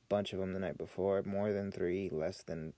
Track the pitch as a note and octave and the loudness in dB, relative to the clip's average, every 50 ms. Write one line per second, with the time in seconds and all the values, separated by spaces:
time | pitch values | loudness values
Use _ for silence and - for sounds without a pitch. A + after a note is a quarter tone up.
0 | _ - G2+ G#2 G2 - - F#2+ F#2+ F#2 F#2 F#2+ F#2+ E2+ - - E2 - - - | _ 2 2 2 2 2 -2 -2 -2 -2 -2 -2 -2 -4 -4 -4 -8 -6 -2 2
1 | F#2 G2 G2 G2 G2+ G#2 G2 G2 G#2 G#2+ G2+ G2 G2+ G2 G2 - F#2 F2 F2+ F#2+ | 4 4 4 4 2 0 0 0 2 2 2 0 0 -2 -2 0 0 2 2 0
2 | G2 F2+ D#2+ D#2 D#2+ F2 F#2+ - - - E2 D#2+ D#2 D#2+ - | 0 -2 0 0 0 -2 -2 -6 -6 -6 -6 -4 -6 -6 -6